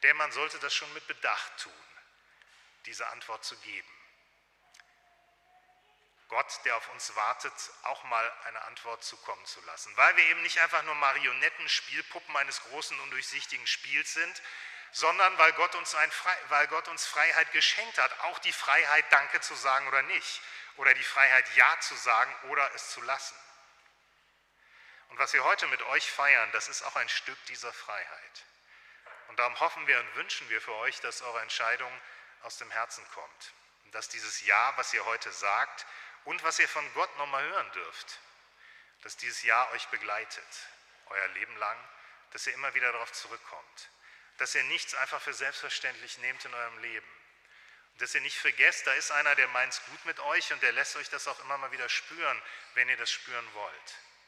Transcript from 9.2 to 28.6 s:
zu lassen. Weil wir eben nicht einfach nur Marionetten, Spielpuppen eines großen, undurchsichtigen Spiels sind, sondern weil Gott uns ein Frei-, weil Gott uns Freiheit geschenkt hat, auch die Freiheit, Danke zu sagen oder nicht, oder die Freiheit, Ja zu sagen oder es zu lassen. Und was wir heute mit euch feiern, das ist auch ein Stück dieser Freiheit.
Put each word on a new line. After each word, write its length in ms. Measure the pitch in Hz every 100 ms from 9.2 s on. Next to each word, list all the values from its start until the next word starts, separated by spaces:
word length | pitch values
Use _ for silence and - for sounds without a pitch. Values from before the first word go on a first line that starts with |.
| - 104 -
zu 160 | -
lassen. 340 | 87 87 - 104
Weil 200 | 147 175
wir 60 | 160
eben 160 | 165
nicht 180 | 170 175
einfach 220 | 165 165
nur 120 | 156 151
Marionetten, 720 | 143 135 139 127 151 - 156
Spielpuppen 680 | - - 147 - 175 - 151
eines 260 | 139 -
großen, 360 | - 139 156 143
undurchsichtigen 680 | 139 131 - 143 - 131 120
Spiels 460 | - 135 139 156
sind, 280 | 160 170 185 - - - - -
sondern 460 | - 156 175 190 185
weil 160 | 160
Gott 220 | 156 170 175
uns 180 | 170
ein 180 | 160 156
Frei-, 260 | - 180 180 -
weil 180 | 147 147
Gott 200 | 156 170
uns 180 | 165 -
Freiheit 460 | 151 160 156 160
geschenkt 460 | 151 156 - 226 -
hat, 220 | 131 -
auch 180 | 160 180
die 120 | 180
Freiheit, 540 | 165 - 147 156 151 151
Danke 280 | 147 143 175
zu 120 | - 151
sagen 320 | 135 135 139
oder 140 | 135
nicht, 380 | 139 185 - - - - - -
oder 160 | 135
die 100 | 131
Freiheit, 440 | 139 - 135 131 127 -
Ja 240 | 127 165
zu 160 | - 131
sagen 380 | 123 113 131 135 131
oder 240 | 143 139 123
es 160 | -
zu 100 | -
lassen. 340 | 120 135 - - - - - _ _ _ _ _ _ _ _ _ _ - - - -
Und 100 | 123
was 140 | 131
wir 100 | 147
heute 240 | 135 196 156
mit 140 | 127
euch 260 | 120 143 -
feiern, 420 | - 143 135 110
das 160 | 110 -
ist 120 | -
auch 140 | 139 135
ein 140 | 117
Stück 280 | - - 135 -
dieser 260 | 127 123
Freiheit. 760 | - - 104 - 78 - - - _